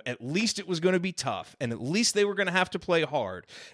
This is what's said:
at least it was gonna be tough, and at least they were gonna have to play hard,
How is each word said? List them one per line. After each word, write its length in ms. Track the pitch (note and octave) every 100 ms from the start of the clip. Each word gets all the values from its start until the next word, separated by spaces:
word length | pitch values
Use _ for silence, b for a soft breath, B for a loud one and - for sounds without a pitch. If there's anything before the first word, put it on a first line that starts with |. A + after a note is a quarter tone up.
| -
at 180 | B2
least 360 | A#2+ E3+ A3+ -
it 80 | F3+
was 120 | F3
gonna 200 | F3 F#3
be 120 | F#3
tough, 440 | - C#3 G2 - -
and 120 | B2+
at 100 | A2+
least 320 | B2 F#3+ A#3
they 100 | G3+
were 120 | G3+ G3
gonna 160 | F#3+
have 180 | F3+ F#3
to 80 | F3+
play 240 | - E3+
hard, 460 | D3+ D3 G2+ F#2 - B B